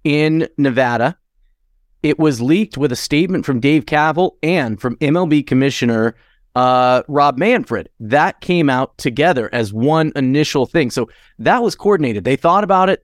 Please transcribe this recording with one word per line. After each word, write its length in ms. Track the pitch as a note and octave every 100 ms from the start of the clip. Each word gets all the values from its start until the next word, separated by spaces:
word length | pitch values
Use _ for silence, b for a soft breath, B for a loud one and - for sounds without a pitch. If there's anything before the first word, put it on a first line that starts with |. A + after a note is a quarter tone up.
| D3+
in 420 | D3 D#3 D#3+ D#3+ -
Nevada. 600 | C#3 B2 B2 A#2 C3 - _ _ _ _ _ _ _ -
It 160 | D3 D3
was 200 | D#3 A#2
leaked 380 | B2 F3+ G#3 C3+
with 140 | C#3+
a 40 | A#2+
statement 480 | - D3 F#3 F3+ -
from 140 | B2+
Dave 260 | C#3 D3+ -
Kaval 460 | D3+ D#3 D#3 F#3 -
and 360 | D#3 F3+ B2+ A2
from 160 | B2+ A#2
M 160 | D3 E3+
L 80 | F3
B 160 | D3+
Commissioner, 720 | C#3+ C3 C#3 - A#2+ A2+ A2+ - _ _ _
uh, 480 | B2 B2+ B2+ B2+ B2+ -
Rob 320 | C#3+ C#3+ C3
Manfred. 500 | G3+ B3 - G#2 - -
That 420 | G#2+ C#3 F3+ -
came 280 | - F3 C#3+
out 260 | B2+ C3+ -
together 500 | C#3 A2+ E3 C3 G#2+
as 220 | A#2+ G#2
one 380 | A2 C3+ D#3+ D#3 C#3+
initial 520 | B2+ C#3+ D3+ C#3+ B2
thing. 240 | E3+ B2
So 180 | C3 A2+ b b b
that 240 | B2 A#3+
was 100 | A3+
coordinated. 500 | - G3+ F#3+ C3+ G2+
They 120 | G2 C#3
thought 280 | E3+ F#3+
about 260 | G3+ F#3 F#3+
it. 140 | F3+